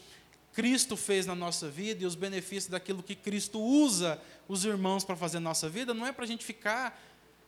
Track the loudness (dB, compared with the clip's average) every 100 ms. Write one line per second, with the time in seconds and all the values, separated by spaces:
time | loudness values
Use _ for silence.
0 | -20 -20 -20 -20 _ 2 4 4 2 0
1 | 0 0 0 -2 -2 -4 -6 -6 -4 -2
2 | -2 -2 -4 -4 -4 -6 -4 -6 -4 -8
3 | -6 -6 -2 -2 -2 -2 4 6 8 4
4 | 2 -2 -8 -20 -6 -2 0 2 2 2
5 | 0 -2 -2 -2 -2 0 -2 -2 -2 -2
6 | -2 -4 -6 -6 -6 -4 -2 0 -2 -8
7 | -20 -20 -20 -20